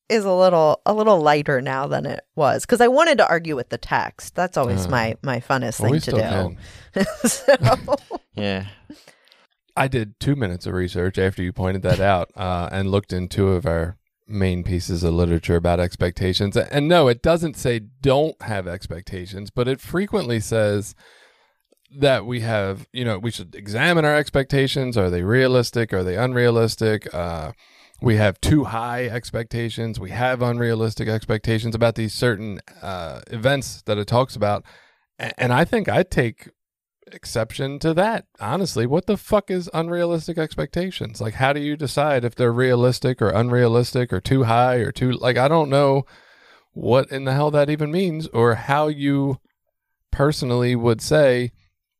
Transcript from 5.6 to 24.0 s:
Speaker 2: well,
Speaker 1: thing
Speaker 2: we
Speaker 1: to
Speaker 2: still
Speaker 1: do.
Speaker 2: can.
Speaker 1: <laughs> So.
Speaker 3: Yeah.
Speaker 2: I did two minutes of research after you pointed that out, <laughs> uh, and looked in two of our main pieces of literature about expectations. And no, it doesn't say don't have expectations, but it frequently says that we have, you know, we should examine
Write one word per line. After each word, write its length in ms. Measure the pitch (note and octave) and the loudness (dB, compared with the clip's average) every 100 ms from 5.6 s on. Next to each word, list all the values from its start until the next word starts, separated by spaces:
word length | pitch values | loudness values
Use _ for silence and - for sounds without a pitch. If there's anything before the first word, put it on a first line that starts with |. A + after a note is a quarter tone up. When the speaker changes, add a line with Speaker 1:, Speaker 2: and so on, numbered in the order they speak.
| A#2+ - | -2 -2
Speaker 2:
well, 60 | A#2+ | 0
Speaker 1:
thing 40 | |
Speaker 2:
we 80 | D3+ | 0
Speaker 1:
to 120 | C#3+ | 0
Speaker 2:
still 60 | A2 | -2
Speaker 1:
do. 60 | G#2+ G2 F2+ F2 - - - - | 0 -2 -4 -8 -18 -20 -8 -4
Speaker 2:
can. 20 | F#3+ | -2
Speaker 1:
<laughs> 240 | - A#3+ | -2 -4
So. 680 | - - C4 G#3+ - - F#3 - - _ - | -2 2 4 4 2 0 -6 -6 -16 _ -8
Speaker 3:
Yeah. 320 | G2+ F#2+ G2 - - D4+ - _ _ _ _ _ _ - | -6 -6 -8 -16 -20 -20 -20 _ _ _ _ _ _ -4
Speaker 2:
I 120 | C3+ | -2
did 300 | C3 G#2 - | -2 -4 -6
two 160 | - C#3+ | -2 0
minutes 300 | G#2 F2+ F#2 | -2 -4 -6
of 80 | F#2 | -4
research 420 | F2+ F2+ F2+ F#2+ | -2 -2 -2 0
after 260 | F#2+ F#2+ | -2 0
you 80 | F2+ | -6
pointed 300 | F2+ F#2 F#2+ | -2 -2 -2
that 180 | F#2 F2+ | 0 2
out, 320 | F#2+ F#2 - | 4 2 0
<laughs> 20 | - | -6
uh, 320 | F#2 F2 F2 | -4 -4 -4
and 180 | F#2+ F#2+ | -4 0
looked 220 | G2 - | 0 0
in 160 | F#2 F2+ | -6 -4
two 220 | - F#2+ | 0 2
of 160 | F2+ E2 | 2 0
our 320 | E2 E2 G2 _ _ - | -2 -4 -8 _ _ -10
main 360 | G#2 F#2+ F2+ | -2 -2 -2
pieces 400 | F2+ F2 E2+ F2 | -2 -4 -2 -2
of 100 | F2 | 0
literature 420 | E2 F2 E2+ - F2 | 2 2 0 2 0
about 220 | E2+ F2 | 2 0
expectations. 760 | F2 - F2+ - F#2 F2+ G2+ - | -2 -2 -4 -2 -2 -2 -2 -2
And 320 | - C#3+ D3 | -2 -2 2
no, 200 | F3 C3 | 4 4
it 120 | A#2+ | 2
doesn't 360 | E3 E3 E3 - | 2 0 -2 -4
say 220 | C#3 A#2 | -4 -4
don't 600 | G#2+ C3 C3+ C3+ D#3 - | -6 _ 2 2 0 -4
have 220 | A2 G2+ F2+ | -8 -6 -6
expectations, 840 | F2+ - D#2+ - F#2+ F2+ F#2+ G2+ | -10 -12 -14 -12 -14 -12 -12 -10
but 180 | - B2 | -4 -2
it 140 | C3+ | -2
frequently 580 | - E3+ G3+ G#3 C3 A2+ | -4 -4 -2 -2 -2 -2
says 560 | G#2 A2+ G#2+ G#2 G2 - _ _ _ _ _ _ _ _ _ C#3 | 0 0 2 0 -4 -14 _ _ _ _ _ _ _ _ _ 0
that 260 | C#3 B2 G#2 | 2 2 0
we 160 | B2 | -6
have, 440 | A2+ G#2+ G2 G2 - | -2 -2 -2 -6 -10
you 140 | B2 A#2+ | -6 -4
know, 120 | G2 | -2
we 140 | A#2 | -4
should 240 | - F2 - | -8 -12 -16
examine 480 | G2+ A2 E3 E3+ | -8 -2 0 2